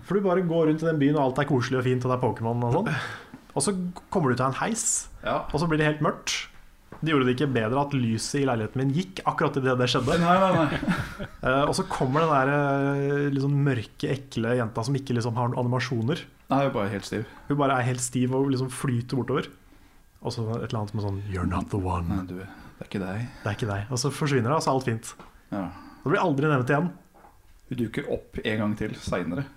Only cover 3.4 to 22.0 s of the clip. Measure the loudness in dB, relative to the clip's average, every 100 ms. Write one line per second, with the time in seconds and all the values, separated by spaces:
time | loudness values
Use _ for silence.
3.4 | -6 -2 0 0 -4 -8 -4 0 2 2
4.4 | 0 0 -2 -2 -2 -4 -6 -10 -4 -4
5.4 | -2 -2 0 2 2 2 0 -2 -6 -6
6.4 | -6 -16 -20 -20 -20 -6 2 4 4 2
7.4 | 2 2 2 0 0 0 0 0 -2 0
8.4 | 2 0 -2 0 0 0 -2 -4 -4 0
9.4 | 0 2 2 2 2 2 2 2 6 6
10.4 | 6 4 2 0 0 -2 -2 -8 -12 -4
11.4 | 0 2 2 0 -2 0 0 2 4 4
12.4 | 4 2 2 2 2 0 0 0 0 0
13.4 | 2 4 4 2 -2 -6 -4 -4 -4 -2
14.4 | 0 2 0 -2 -2 -2 0 0 0 0
15.4 | 0 0 0 0 0 0 0 -2 -6 -20
16.4 | -2 2 2 0 -2 -2 -4 -6 -6 -10
17.4 | -4 2 2 4 2 0 -2 0 0 2
18.4 | 2 2 -2 -4 -2 0 0 -2 0 -2
19.4 | -2 -10 -20 -20 -20 -20 -20 -10 -8 -4
20.4 | -4 -4 -4 -4 -4 -4 -4 -4 -4 -2
21.4 | 0 -2 -2 -2 -2 -2